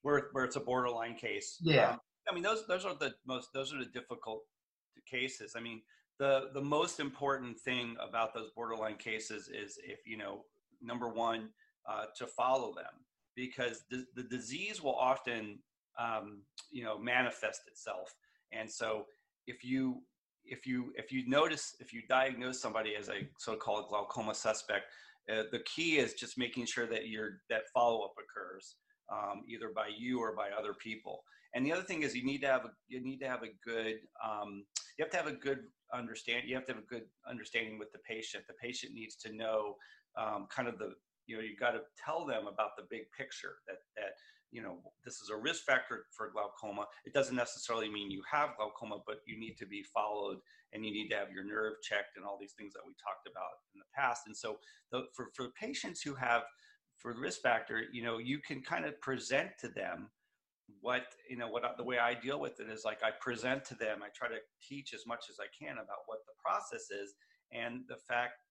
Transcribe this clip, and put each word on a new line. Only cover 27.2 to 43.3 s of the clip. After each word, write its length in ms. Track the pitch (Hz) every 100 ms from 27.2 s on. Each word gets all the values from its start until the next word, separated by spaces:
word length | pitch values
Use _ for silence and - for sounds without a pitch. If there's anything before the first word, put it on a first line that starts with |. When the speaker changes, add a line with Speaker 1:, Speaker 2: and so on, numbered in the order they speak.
| 104 98 _
Speaker 1:
that 120 | 110 -
follow-up 420 | 127 120 113 98 104
occurs, 560 | - - 92 95 - - _ _ -
um, 320 | 101 104 101 101
either 220 | 117 110
by 160 | 107 107 107
you 220 | 123 127
or 160 | 113
by 140 | 107 101
other 240 | 104 104
people. 480 | 101 113 110 - - - - -
And 100 | 123
the 80 | 135
other 120 | 175
thing 180 | 190 170
is 140 | 147 123
you 100 | 127
need 140 | 139
to 80 | 135
have 160 | 131
a, 60 | 113 - _
you 120 | 127
need 200 | 127 135
to 80 | 135
have 160 | 123
a 80 | 113 104
good, 340 | 117 113 110 110 - -
um, 420 | 113 104 104 101 104 - - -
you 60 |
have 80 | 156
to 40 | 180
have 120 | 151
a 40 |
good 280 | 151 139 135 - _ _
understand-, 540 | 123 117 113 - 120 123
you 80 | 127
have 100 | 131
to 80 |
have 80 | 113
a 40 | 98
good 180 | 120 113 _ 123
understanding 480 | 123 - 117 110 110
with 140 | 104
the 80 | 104
patient. 420 | - 110 113 101 -
The 60 |
patient 380 | 92 120 127 -
needs 220 | 113 110 -
to 160 | 113
know, 440 | 110 113 110 104 98 - - _ 107
um, 300 | 110 104 98
kind 140 | - 120
of 100 | 98
the, 160 | 107 - _ _ -
you 100 | 110
know, 60 |
you've 160 | 113 107
gotta 220 | 123 117 - -
tell 220 | - 160 156
them 200 | 113 104
about 240 | 98 104 -
the 80 | 92
big 120 | 113 110 -
picture 380 | -